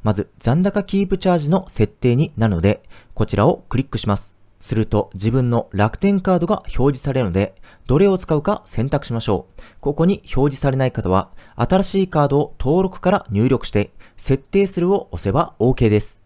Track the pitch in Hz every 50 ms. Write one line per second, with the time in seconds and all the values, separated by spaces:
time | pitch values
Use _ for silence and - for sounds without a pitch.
0 | - 110 104 98 101 - _ - - 113 123 165 185 202 196 208 196 - - 196
1 | 202 185 196 185 - 190 180 170 147 143 175 190 185 - - - 113 - - _
2 | - 127 120 123 160 - - - 110 110 98 85 82 98 107 - _ - - -
3 | - _ - - 110 - - - 104 147 190 - - - - 120 135 - - 113
4 | - 107 101 98 - - _ _ - _ _ _ - - 107 107 110 - - 104
5 | 104 - - 98 98 113 113 131 123 123 120 117 - - - 98 104 113 - -
6 | - 196 202 196 185 - 185 175 175 170 214 185 - - - - 120 143 143 131
7 | - 143 131 131 123 95 85 95 101 - - _ - - - _ - - 123 156
8 | 190 202 190 185 - - 160 151 147 - 208 - - - - - 113 139 151 143
9 | - - 120 113 113 - 104 73 - _ - - - - - - - 139 147 -
10 | 165 180 202 - - - - 131 135 147 139 - - 143 131 135 131 127 - -
11 | 113 87 92 95 - - - - - - - - 120 - 180 190 196 - - 196
12 | 190 185 - 160 147 139 139 143 151 - - - - 127 151 180 190 185 185 -
13 | - 180 196 196 - - 101 98 110 131 135 117 - - - 104 104 - _ -
14 | - - _ - - - 135 131 - _ - 196 196 185 190 185 170 180 196 202
15 | - _ - - - 101 95 139 170 - - _ 107 123 131 - 123 110 104 104
16 | 101 - - _ _